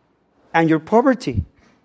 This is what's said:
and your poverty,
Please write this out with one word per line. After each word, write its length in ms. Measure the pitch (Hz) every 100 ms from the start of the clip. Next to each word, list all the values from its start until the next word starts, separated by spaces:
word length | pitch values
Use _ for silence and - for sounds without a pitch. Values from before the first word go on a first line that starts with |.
| _ _ _ _ _
and 160 | 170 165
your 80 | 160
poverty, 680 | 156 220 269 247 - 120 - _ _ _